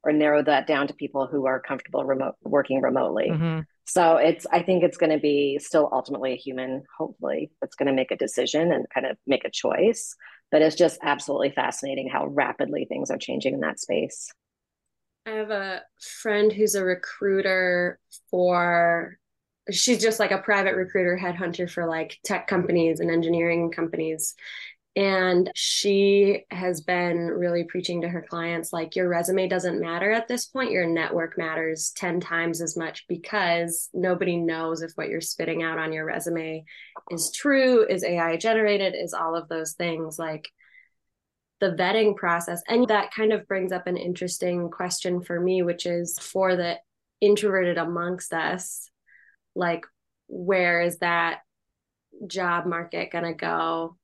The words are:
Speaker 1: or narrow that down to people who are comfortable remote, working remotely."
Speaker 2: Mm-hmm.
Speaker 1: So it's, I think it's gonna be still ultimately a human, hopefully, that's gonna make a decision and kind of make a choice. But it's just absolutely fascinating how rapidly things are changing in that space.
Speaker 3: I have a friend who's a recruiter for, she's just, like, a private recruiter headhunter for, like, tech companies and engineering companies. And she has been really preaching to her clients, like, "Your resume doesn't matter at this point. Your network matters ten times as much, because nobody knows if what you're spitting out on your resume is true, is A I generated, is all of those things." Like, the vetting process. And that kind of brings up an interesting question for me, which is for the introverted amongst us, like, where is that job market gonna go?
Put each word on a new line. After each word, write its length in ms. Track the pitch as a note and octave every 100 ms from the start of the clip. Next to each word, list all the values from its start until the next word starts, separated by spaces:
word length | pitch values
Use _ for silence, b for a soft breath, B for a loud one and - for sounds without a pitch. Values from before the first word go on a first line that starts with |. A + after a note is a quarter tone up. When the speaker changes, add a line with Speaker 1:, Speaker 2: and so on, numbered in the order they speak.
Speaker 1:
or 100 | D3+
narrow 300 | D3+ D3+ D3
that 240 | C#3+ C#3 C3+
down 200 | C#3+ C#3+
to 60 |
people 340 | - D3 C#3 C3
who 200 | C#3+ C3
are 120 | C3
comfortable 460 | - C3+ - -
remote, 300 | C3+ C3+ C3+ -
working 360 | - C#3+ C3+ C3
remotely." 500 | C3 B2+ F#2+ F2 -
Speaker 2:
Mm-hmm. 320 | D#3 E3 D#3+ D#3 _
Speaker 1:
So 320 | - F3+ E3 D#3+
it's, 280 | D#3 D#3+ -
I 100 | E3+
think 220 | F3 F3+
it's 140 | E3+ -
gonna 220 | E3 D#3
be 380 | D3 C#3+ C#3+ C#3+
still 320 | - D#3+ D3
ultimately 420 | B2+ B2+ C3+ C3
a 40 | B2
human, 460 | C3+ B2+ B2+ C3+ C#3
hopefully, 540 | - - - - D3+ D3+ _
that's 160 | C#3
gonna 160 | - C#3
make 200 | C3+ B2+
a 40 |
decision 560 | - C3 - C3+ D3+ E3+
and 140 | C#3 -
kind 140 | C3 C3
of 100 | -
make 200 | - C3+
a 40 | -
choice. 680 | - - - G3+ A3+ - - B B _
But 100 | D3+
it's 140 | D#3
just 240 | D#3 E3+ -
absolutely 480 | D3+ C#3+ - C#3 C#3
fascinating 580 | C#3 C3 - C#3 C3+ C3
how 200 | C#3 D3
rapidly 580 | C#3+ C#3 - C#3 D3
things 240 | - - -
are 80 | -
changing 380 | - - C3
in 60 | C#3
that 180 | D#2 -
space. 520 | - A3 A3+ - - _ _ _ _ _ _ _ _ _
Speaker 3:
I 60 | A3+
have 180 | A3 G#3+
a 320 | G#3 G3 F#3 - _ - -
friend 320 | A3+ G#3 G#3+
who's 220 | G3+ G#3+
a 100 | G3+
recruiter 1120 | F#3 F3+ - - G3+ F#3+ G3 F#3 F3+ F3 F3+ - _ - _
for, 880 | F3+ F3+ F3 F3 E3+ E3+ E3+ F3 F#3 _ _ _ _ -
she's 300 | F#3+ - A#3+
just, 180 | A3 A3
like, 120 | G3+
a 60 | G3
private 380 | - G3+ G3
recruiter 440 | F#3 F#3 F#3+ F3+ F3+
headhunter 480 | F3+ F3 F3+ F3 F3
for, 180 | - E3+
like, 320 | D#3+ D#3+ -
tech 220 | - F#3
companies 540 | - F#3 F3 F3 E3 D#3+
and 100 | E3+
engineering 640 | E3 E3 E3+ E3+ E3+ E3+
companies. 640 | E3+ E3 E3 D#3+ D#3+ - - B B B B _
And 560 | - G3 F#3+ F#3 F3+ F#3
she 880 | - - - G3+ G3 G3 G3+ G3+ G3 -
has 320 | F3+ F#3 E3
been 460 | E3 F3+ F3 E3+ E3+
really 360 | E3+ F3 F3
preaching 380 | E3+ F3+ F3 F3
to 80 | E3+
her 160 | E3+ D#3
clients, 460 | E3+ E3 E3+ E3
like, 220 | E3+ E3
"Your 120 | F#3 F3+
resume 400 | E3+ F3+ F#3+ F#3
doesn't 320 | G3 F3 -
matter 320 | B2+ E3+ G3+
at 160 | A3+ A3+
this 200 | B3 -
point. 240 | C4 B3+
Your 160 | - E3+
network 500 | E3 D#3+ E3+ E3 -
matters 540 | E3 D#3+ D#3+ D#3+ -
ten 280 | - F3+ E3+
times 400 | F3 E3 E3+ E3
as 160 | E3+
much, 320 | F3 E3 - -
because 840 | E3+ - G#3+ F3+ E3+ E3+ E3 -
nobody 420 | F#3 F#3 F3+ F3+
knows 460 | E3+ E3 E3 E3 D#3+
if 100 | E3
what 140 | - D3+
you're 120 | E3
spitting 400 | D#3+ - E3 E3
out 160 | E3 E3
on 160 | D#3+
your 120 | D#3+
resume 600 | D#3 - E3+ E3 D#3+ D#3+ D#3 B B B -
is 200 | E3+ -
true, 540 | - C#4+ C4+ C4 A#3+ G#3+
is 160 | F3+
A 140 | C#3+ F3
I 200 | E3 E3
generated, 580 | A3 A3 G#3+ G3+ F#3+
is 180 | F3+ -
all 220 | - E3
of 120 | E3 E3
those 260 | E3 D#3+
things." 440 | - F3 D#3+ D#3+ D#3
Like, 320 | E3 D#3 - _ b b b _ _ _ _ _ _ _
the 120 | G3
vetting 440 | E3 F3+ A3 G#3+
process. 480 | G3+ F3+ E3+ F3 F3 -
And 200 | A#3+ B3
that 260 | G#3+ -
kind 180 | - G#3+
of 160 | G#3 -
brings 240 | F#3+ F#3
up 140 | F3+
an 100 | F3+
interesting 760 | F3+ F3 F3+ F3+ - F3+ F3 E3+
question 500 | - F3+ - F#3 F3+
for 180 | F3+ F3
me, 220 | F3+ F#3
which 240 | F3 E3+
is 320 | F3 F3 E3+ -
for 380 | - F#3+ F#3+
the 240 | F3+ F3 E3+ _ _ _ _
introverted 560 | G#3 G#3 G#3 F#3+ F3 E3+
amongst 560 | E3 E3+ F3 F3+ -
us, 560 | E3 D#3+ F3+ - - - _ b b b b _
like, 300 | F#3 F3 E3+ - _ _ _ _
where 540 | F3+ F3+ F#3+ F3 E3+
is 160 | F3 E3+
that 420 | F3 E3+ E3+ - _ _ _ _ _ _ _ - F#3+
job 380 | F3+ F3+ E3+
market 460 | F3 E3+ E3+ E3+ F3
gonna 220 | E3+ E3+
go? 640 | D#3+ E3+ E3 E3 E3 E3 F3